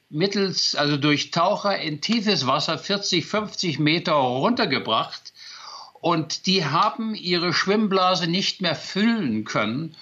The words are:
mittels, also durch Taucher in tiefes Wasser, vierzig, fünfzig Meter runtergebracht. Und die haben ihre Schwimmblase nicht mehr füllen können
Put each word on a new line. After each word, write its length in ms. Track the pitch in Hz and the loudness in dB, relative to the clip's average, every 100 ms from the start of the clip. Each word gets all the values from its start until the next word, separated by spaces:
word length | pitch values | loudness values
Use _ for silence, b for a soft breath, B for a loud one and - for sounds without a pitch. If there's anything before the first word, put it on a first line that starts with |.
| _ | _
mittels, 640 | 151 196 202 196 151 - - | -2 0 2 0 0 -2 0
also 200 | 147 147 | 0 2
durch 360 | 147 143 - | 2 2 0
Taucher 460 | 175 180 196 202 - | 0 2 2 0 -2
in 220 | 156 151 | -4 -6
tiefes 440 | - 233 208 170 127 | 0 0 2 0 2
Wasser, 320 | 143 156 156 | 0 0 -4
vierzig, 480 | - 202 - 175 151 | -2 -2 0 -2 0
fünfzig 540 | 202 175 - 180 139 | -4 -4 -4 -4 0
Meter 340 | 151 170 175 | 2 2 2
runtergebracht. 1200 | 151 127 127 190 247 190 123 110 110 - - - B B B B B B - | 2 2 2 2 2 0 0 0 0 0 -8 -18 B B B B B B -4
Und 440 | 165 170 - - - | 0 0 0 -4 0
die 200 | 185 147 | 0 2
haben 500 | 160 214 220 220 214 | 2 2 0 -6 -6
ihre 380 | - 175 175 | 0 0 2
Schwimmblase 760 | 151 185 214 214 190 185 180 170 | 0 2 2 2 4 4 2 0
nicht 320 | 180 - - | 0 -2 -2
mehr 140 | 175 143 | -4 -4
füllen 680 | - 185 226 226 143 107 | -4 0 2 2 0 -2
können 520 | 107 135 107 131 165 B | -2 -2 0 -2 -6 B